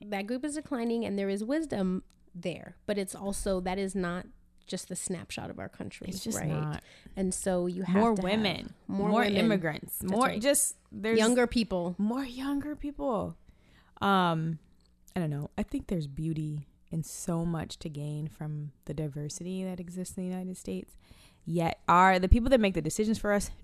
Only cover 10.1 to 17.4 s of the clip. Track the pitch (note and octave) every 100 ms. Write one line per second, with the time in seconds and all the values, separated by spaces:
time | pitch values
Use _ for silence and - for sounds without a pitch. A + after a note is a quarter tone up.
10.1 | G#3 C4 G#3+ C4+ C#4+ - - _ G#3+ G#3+
11.1 | A3+ A3 B3 A#3+ B3 G#3 F#3 F3 F3 G#3
12.1 | B3+ C4 B3 C4+ C#4+ C#4+ D4 D4 C#4+ C#4+
13.1 | G#3 E3+ E3 - _ _ - _ - G3+
14.1 | F#3+ F3 D#3+ D#3+ D#3 - _ _ _ -
15.1 | F#3 D#3 C#3+ D3 - G#3 C#4 - F3+ D3
16.1 | C#3 D#3+ D#3 D3+ D3+ - _ _ E3 -
17.1 | - - E3